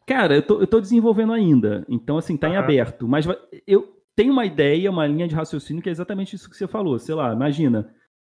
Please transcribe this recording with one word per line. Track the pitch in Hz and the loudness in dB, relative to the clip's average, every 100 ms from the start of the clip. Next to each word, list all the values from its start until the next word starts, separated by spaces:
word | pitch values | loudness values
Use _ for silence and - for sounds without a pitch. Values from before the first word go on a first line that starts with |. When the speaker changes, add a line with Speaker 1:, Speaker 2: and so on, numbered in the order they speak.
| - | -4
Speaker 1:
Cara, | 262 180 143 | 0 2 2
eu | |
tô, | - 208 | 2 2
eu | 190 | 2
tô | 226 | 2
desenvolvendo | 196 233 226 208 220 | 2 2 2 2 0
ainda, | 226 185 131 104 104 - | 2 4 4 2 -2 -4
então, | 120 131 151 | -6 -4 -4
assim, | 165 151 | -4 -2
tá | 156 | -2
em | |
Speaker 2:
Aham. | 190 | -2
Speaker 1:
aberto, | 175 139 117 - 117 | 2 2 0 -4 -2
mas | 147 156 | 0 0
vai, | 190 - - - | -4 -10 -12 2
eu | 196 - _ _ | 2 2 _ _
tenho | - 247 | 0 2
uma | 269 208 | 2 0
ideia, | 147 143 156 196 | -2 0 0 0
uma | 175 | -2
linha | 151 151 170 | -2 -2 -2
de | |
raciocínio | 160 160 151 - 156 | -4 -4 -8 -8 -8
que | 185 | -8
é | |
exatamente | 165 180 196 190 190 | -8 -8 -8 -8 -12
isso | - | -16
que | - | -12
você | 196 | -8
falou. | 220 185 117 | -4 -4 -4
Sei | - 156 | -4 -4
lá, | 127 | -2
imagina, | 113 147 143 147 113 104 _ _ _ _ | -2 -2 0 0 0 -2 _ _ _ _